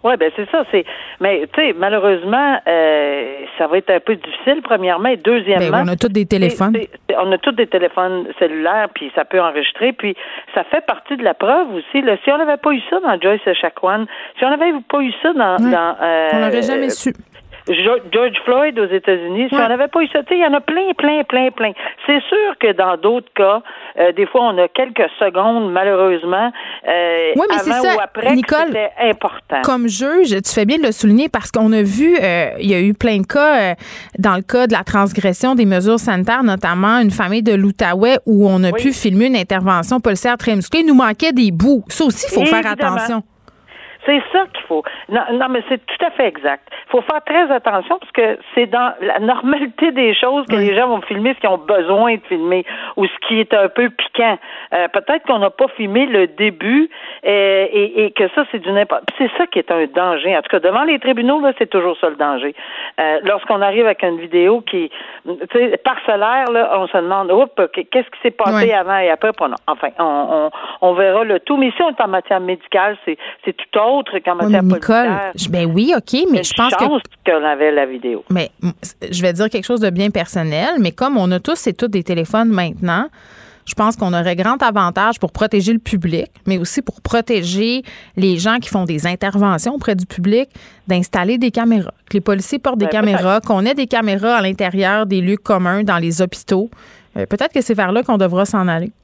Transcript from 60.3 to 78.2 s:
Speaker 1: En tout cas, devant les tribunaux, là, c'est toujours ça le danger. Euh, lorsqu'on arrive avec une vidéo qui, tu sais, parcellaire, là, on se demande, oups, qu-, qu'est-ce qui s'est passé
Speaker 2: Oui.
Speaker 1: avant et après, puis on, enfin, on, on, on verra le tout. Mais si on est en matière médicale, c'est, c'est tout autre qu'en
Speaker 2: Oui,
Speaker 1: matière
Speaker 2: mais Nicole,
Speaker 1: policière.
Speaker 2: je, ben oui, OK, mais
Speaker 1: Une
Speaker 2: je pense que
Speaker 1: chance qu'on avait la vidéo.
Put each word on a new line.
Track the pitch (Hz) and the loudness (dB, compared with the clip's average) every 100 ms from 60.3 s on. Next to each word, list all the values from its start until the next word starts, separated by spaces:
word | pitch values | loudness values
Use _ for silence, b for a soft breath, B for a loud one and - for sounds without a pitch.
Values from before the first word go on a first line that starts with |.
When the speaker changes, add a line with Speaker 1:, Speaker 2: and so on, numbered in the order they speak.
| 175 | 0
Speaker 1:
En | |
tout | - | 0
cas, | 190 | 0
devant | 170 214 | 2 2
les | 311 285 | 0 0
tribunaux, | 247 240 240 302 | 0 0 2 2
là, | 277 254 | 0 0
c'est | 214 | 0
toujours | 196 180 165 | 0 0 0
ça | 170 | -2
le | 147 | 0
danger. | 147 135 139 143 B B B - | -2 -2 -6 -8 B B B -4
Euh, | 156 151 | 0 0
lorsqu'on | 156 202 - 208 | 0 -2 0 0
arrive | 202 208 | 2 2
avec | 226 196 | 2 2
une | 185 170 | -2 -4
vidéo | 165 175 175 233 | 0 2 4 2
qui, | 226 185 160 B B B - | 0 -4 -6 B B B -12
tu | 175 175 | -10 -2
sais, | 240 247 190 | 0 2 0
parcellaire, | - 254 - 208 214 254 254 | -2 -4 -2 0 0 0 0
là, | 233 233 | 0 0
on | 196 185 | 0 0
se | 196 | -2
demande, | 170 196 190 | 0 -2 2
oups, | 190 269 - - | 2 2 0 -2
qu-, | - - | -2 -2
qu'est-ce | 254 240 | -2 -2
qui | - | -4
s'est | 240 | -4
passé | 233 208 214 226 | 0 0 2 2
Speaker 2:
Oui. | |
Speaker 1:
avant | 208 180 196 | 2 2 0
et | 180 | 2
après, | 156 214 | 2 0
puis | 214 147 | 0 -4
on, | - - | -4 -6
enfin, | 151 143 - | -4 -4 -2
on, | 165 143 143 156 151 B B B | -2 0 0 0 -2 B B B
on, | 180 | 2
on | |
verra | 180 190 196 | 4 2 2
le | 226 185 | 2 0
tout. | - 285 | 0 0
Mais | 262 - | 0 0
si | |
on | 339 | -2
est | 269 | 0
en | 214 | 0
matière | 190 - 190 | -2 0 -2
médicale, | 180 180 - 196 202 202 | -2 -6 -2 0 0 -2
c'est, | - 156 B B | -8 -8 B B
c'est | - - | -10 -8
tout | - 214 | -4 0
autre | 220 277 - 196 | 2 0 -2 -4
qu'en | 180 175 | -2 -2
Speaker 2:
Oui, | |
Speaker 1:
matière | 208 202 | 2 4
Speaker 2:
mais | 185 | 4
Nicole, | 180 - 226 240 | 2 2 2 2
Speaker 1:
policière. | 196 196 175 | -2 -6 -8
Speaker 2:
je, | - | -4
ben | 175 170 | -2 0
oui, | 165 254 | 2 2
OK, | 320 - 254 370 | 0 0 -2 2
mais | 233 | 0
Speaker 1:
Une | |
Speaker 2:
je | 180 | 0
pense | - 240 | -2 0
que | 190 | 2
Speaker 1:
chance | 247 285 - _ - | 0 0 -4 _ 0
qu'on | 160 | 0
avait | 151 143 151 | 0 2 2
la | 147 | 2
vidéo. | 135 127 123 117 | 0 -4 -6 -6